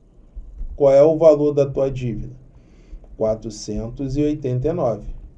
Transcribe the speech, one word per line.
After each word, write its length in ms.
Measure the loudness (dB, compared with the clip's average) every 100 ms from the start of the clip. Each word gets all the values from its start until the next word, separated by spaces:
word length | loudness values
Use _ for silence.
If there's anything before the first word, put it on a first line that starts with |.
| _ _ -20 -18 -16 -12 -10 0
Qual 160 | 4
é 120 | 6
o 120 | 6 6
valor 380 | 6 6 4
da 160 | 0 0
tua 220 | 0 -4
dívida? 440 | -4 -6 -6 -10 -14 -20 -20 _ -20 -20 -20 -18 -4
Quatrocentos 1040 | -4 -4 -8 -12 -10 -8 -8 -8 -6 -2
e 60 |
oitenta 440 | -2 -2 -4 -4 -2
e 60 |
nove. 400 | -2 -2 -4 -8 -14 -16